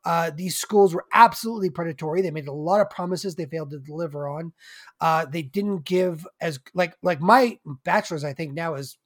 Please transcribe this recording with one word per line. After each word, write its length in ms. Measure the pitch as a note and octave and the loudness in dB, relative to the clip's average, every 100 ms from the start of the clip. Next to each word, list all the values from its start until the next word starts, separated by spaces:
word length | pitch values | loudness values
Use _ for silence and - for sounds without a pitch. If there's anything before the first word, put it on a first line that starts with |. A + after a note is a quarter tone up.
Uh, 260 | F3 E3+ E3 | 0 0 0
these 240 | D3+ F#3 - | -4 -6 -6
schools 340 | - G#3+ G3 | 2 6 6
were 140 | F3 - | 4 2
absolutely 560 | G#3 A#3 - A3+ A3+ F#3 | 8 8 6 -6 -4 -4
predatory. 500 | - E3+ C#3+ D#3 E3+ | -2 -6 -4 -2 0
They 100 | F#3 | -2
made 180 | D#3 C#3+ | -4 -8
a 40 | |
lot 300 | C#3+ D#3 G3+ | -6 2 2
of 80 | G#3 | 2
promises 440 | - F3+ F3+ G3 | -2 -4 -4 -4
they 120 | D#3+ D3+ | -6 -6
failed 240 | D#3+ D3 | -6 -8
to 80 | D3 | -12
deliver 500 | C3+ D3+ E3+ C#3+ C#3+ | -12 -8 -6 -6 -6
on. 240 | D3 E3+ _ - - - _ | -8 -10 _ -20 -20 -20 _
Uh, 240 | E3 D#3+ | 0 2
they 160 | D3+ E3 | 0 -6
didn't 460 | C3+ G3+ G3+ F#3+ C#3 | -4 -4 -2 -4 0
give 400 | F3+ F#3 D#3+ F3 _ | 0 0 -2 -12 _
as, 200 | E3 C3+ - | -6 -6 -8
like, 240 | F3+ F3 - | -2 -2 0
like, 200 | F3 D#3 | -2 0
my 360 | F3 B3 B3 G3+ - C3+ | 6 6 6 -2 -14 -10
bachelor's, 420 | - G3 - D#3+ | 0 0 0 -6
I 100 | C#3+ | -6
think, 180 | C#3 D#3+ | -8 -8
now 220 | C#3+ E3 | -6 -6
is 240 | C#3 C3+ - | -6 -10 -16